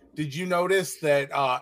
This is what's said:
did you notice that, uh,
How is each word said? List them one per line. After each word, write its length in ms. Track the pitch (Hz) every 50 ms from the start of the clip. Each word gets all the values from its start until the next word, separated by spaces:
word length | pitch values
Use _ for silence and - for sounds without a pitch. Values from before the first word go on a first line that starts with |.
| - - _
did 200 | 147 156 143 131
you 100 | 156 185
notice 540 | 185 175 175 175 180 190 196 180 - - -
that, 320 | - 151 143 143 139 139 143
uh, 260 | 139 139 131 127 127